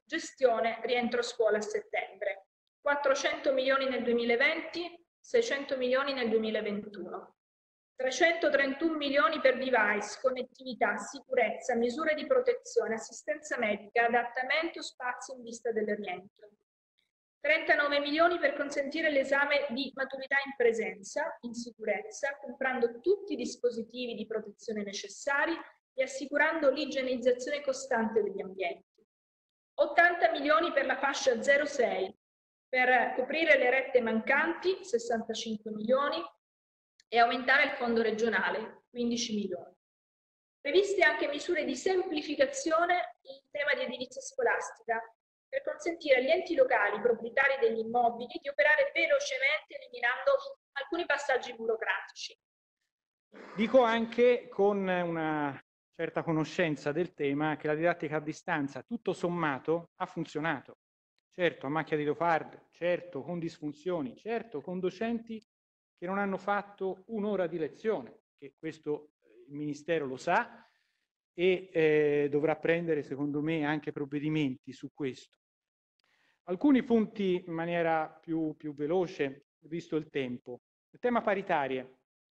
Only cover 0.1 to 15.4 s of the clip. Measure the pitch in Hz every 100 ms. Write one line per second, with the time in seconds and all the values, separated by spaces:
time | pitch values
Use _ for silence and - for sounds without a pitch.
0.1 | 302 - - 254 220 226 226 - 240 233
1.1 | 240 233 - 214 214 208 214 - 190 185
2.1 | 196 202 196 - _ _ _ 285 285 277
3.1 | 269 330 294 302 262 262 269 262 240 233
4.1 | 233 233 233 285 330 - 330 349 - _
5.1 | _ - 240 233 277 277 262 247 262 285
6.1 | 262 233 220 220 214 214 202 - - 175
7.1 | 202 - _ _ _ _ _ _ - 262
8.1 | 262 330 339 311 277 269 269 330 311 285
9.1 | 277 311 302 262 247 262 240 208 208 208
10.1 | - 262 254 - - 262 233 214 208 208
11.1 | 277 - 247 214 196 - 233 240 262 311
12.1 | 302 - 247 240 233 - 233 214 220 -
13.1 | - - 302 - 262 220 208 - 233 233
14.1 | 240 240 254 262 294 330 320 - - 247
15.1 | 247 - 262